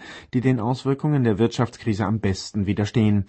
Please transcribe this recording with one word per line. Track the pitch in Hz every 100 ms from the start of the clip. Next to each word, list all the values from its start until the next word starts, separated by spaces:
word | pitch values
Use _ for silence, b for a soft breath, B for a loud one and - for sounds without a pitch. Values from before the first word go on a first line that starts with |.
| B B B
die | 127
den | 131 127
Auswirkungen | 110 131 135 139 156 147
der | 117 98
Wirtschaftskrise | 113 - 117 - 117 101
am | 98 107
besten | 101 90 - 107 95
widerstehen. | 101 104 123 107 104